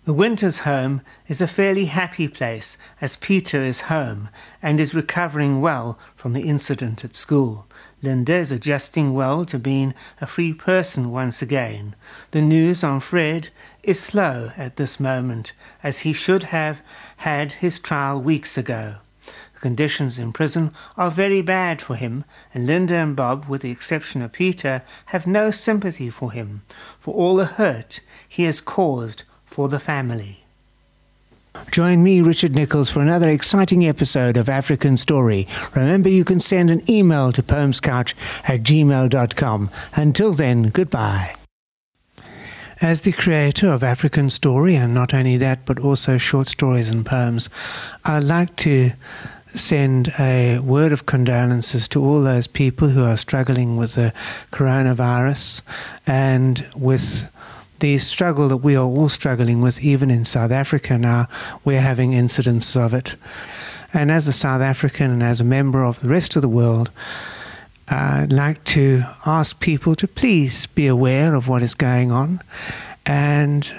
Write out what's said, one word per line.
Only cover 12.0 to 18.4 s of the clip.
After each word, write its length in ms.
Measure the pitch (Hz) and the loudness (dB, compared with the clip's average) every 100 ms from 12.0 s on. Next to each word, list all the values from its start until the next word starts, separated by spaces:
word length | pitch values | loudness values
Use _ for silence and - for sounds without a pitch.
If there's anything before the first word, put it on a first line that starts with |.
| - - - | -20 -20 -6
The 120 | 151 | 0
news 420 | 151 160 165 175 | 2 4 2 0
on 160 | 156 139 | -2 -4
Fred 480 | - 180 156 165 156 _ - _ | -2 -2 -2 -4 -10 _ -20 _
is 180 | - 185 | -4 -4
slow 520 | - 202 170 123 110 185 | -2 -2 -2 -4 -10 -12
at 200 | 127 - | -12 -6
this 240 | 135 - | -6 -4
moment, 520 | 135 131 127 113 110 - - _ | -4 -2 -4 -6 -10 -18 -20 _
as 180 | 147 - | -10 -6
he 120 | 156 | -6
should 320 | 147 - 185 | -4 0 -2
have 380 | 170 165 156 147 - - - - | 0 -4 -4 -8 -18 -20 -20 -8
had 360 | - 147 147 | -4 -4 -6
his 280 | - 180 170 | -4 -6 -4
trial 400 | - 147 139 139 | -6 -4 -2 -4
weeks 360 | 131 151 | -2 -2